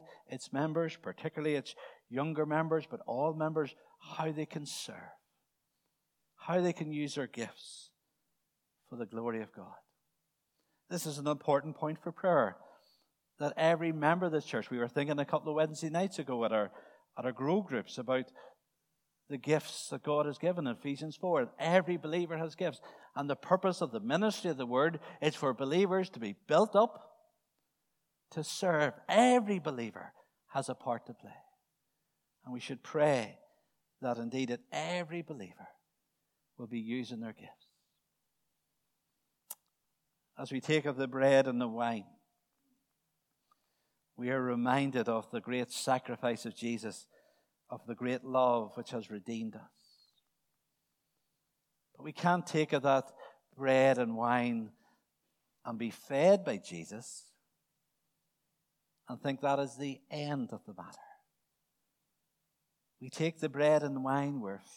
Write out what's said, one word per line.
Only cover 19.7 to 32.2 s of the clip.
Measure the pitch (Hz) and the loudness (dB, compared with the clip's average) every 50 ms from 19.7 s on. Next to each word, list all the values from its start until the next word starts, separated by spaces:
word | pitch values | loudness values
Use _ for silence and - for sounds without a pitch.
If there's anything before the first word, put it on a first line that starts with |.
| - - - - | -10 -12 -10 -8
that | 151 135 - | -10 -6 -2
God | 151 147 147 147 | 0 2 2 2
has | 147 139 - | 0 -2 -2
given | 160 175 180 175 151 | -2 0 0 0 -2
in | 127 117 | -4 -4
Ephesians | - - 143 139 - 160 156 143 - | -4 -4 -6 -6 -4 -6 -10 -8 -6
four. | - 180 170 143 120 117 - - | -2 0 2 2 2 0 -4 -4
Every | 156 165 175 190 180 180 175 160 | 0 4 4 4 4 4 0 -2
believer | 170 156 160 180 175 160 165 156 | -2 -2 -2 -2 -2 -2 -4 -4
has | 165 160 - | -6 -6 -6
gifts. | - 185 160 131 - - - - - - - - | -4 -4 -4 -4 -6 -12 -20 -20 -20 -20 -10 -8
And | - 143 143 | -4 -2 -2
the | 139 | -4
purpose | - - - 190 185 196 190 175 - | -4 2 2 2 4 4 2 0 0
of | 170 131 | -2 -4
the | 117 110 | -4 -4
ministry | 101 117 147 175 208 214 202 - - 175 | -2 0 2 2 2 2 0 0 -2 -2
of | 147 127 | -2 -2
the | 127 | -2
word | 120 123 131 147 165 165 151 - - - - | 0 2 4 4 4 2 -2 -8 -14 -8 -2
is | 147 156 147 | 0 0 0
for | - 151 139 120 | 2 0 0 0
believers | 107 139 135 151 180 202 180 185 190 185 185 | 0 0 0 2 4 4 4 2 2 0 -2
to | - 113 | -4 -6
be | 113 101 196 - _ - | -6 -6 -6 -8 _ 4
built | - 170 220 214 - 196 | 4 6 6 6 6 4
up | 233 233 - - - - - _ _ _ _ _ _ _ _ _ _ _ _ _ _ _ _ _ _ _ _ _ _ _ | 4 4 2 -6 -20 -20 -20 _ _ _ _ _ _ _ _ _ _ _ _ _ _ _ _ _ _ _ _ _ _ _
to | - 160 156 | -8 -8 -6
serve. | - - - 202 185 165 151 147 135 - - - - | -6 -6 -2 0 2 4 4 2 2 0 -4 -2 4
Every | 175 208 247 254 247 247 214 208 202 180 | 6 6 8 8 6 6 4 2 -2 -2
believer | 147 156 135 120 117 107 - 92 90 - - - _ _ _ _ _ _ - | -2 -4 -4 -4 -4 -6 -8 -10 -14 -16 -18 -20 _ _ _ _ _ _ -4
has | 139 135 - | -4 -4 -4
a | 123 | -6
part | - - 131 117 117 - - | -6 -4 -4 -4 -4 -6 -12
to | 117 | -18
play. | - - - - - - _ _ _ _ _ _ _ _ _ _ _ _ _ _ _ | -18 -18 -20 -20 -20 -20 _ _ _ _ _ _ _ _ _ _ _ _ _ _ _